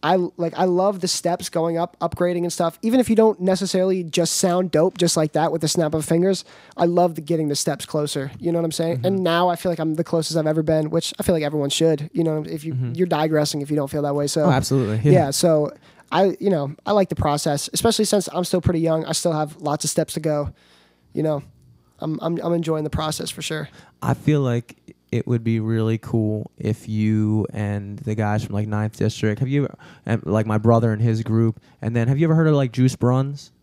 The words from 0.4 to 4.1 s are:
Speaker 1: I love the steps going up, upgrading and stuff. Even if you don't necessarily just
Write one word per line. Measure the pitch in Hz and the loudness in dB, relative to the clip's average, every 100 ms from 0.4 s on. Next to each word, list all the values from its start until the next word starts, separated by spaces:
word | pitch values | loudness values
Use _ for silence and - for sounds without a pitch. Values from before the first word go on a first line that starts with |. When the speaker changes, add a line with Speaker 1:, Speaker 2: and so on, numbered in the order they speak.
| 170 - | -6 0
Speaker 1:
I | |
love | 185 180 190 196 | 0 2 2 0
the | 180 | -4
steps | - 175 175 180 | -2 -2 -4 -4
going | 170 165 165 | -2 -2 -2
up, | 175 _ | -4 _
upgrading | 170 - 175 175 | -6 -2 0 0
and | 175 | -4
stuff. | - 170 - | 0 -2 0
Even | 220 254 | 0 2
if | 240 | 4
you | |
don't | 220 220 208 | 6 4 4
necessarily | 185 190 196 190 185 185 | 0 0 0 0 0 0
just | 170 | -2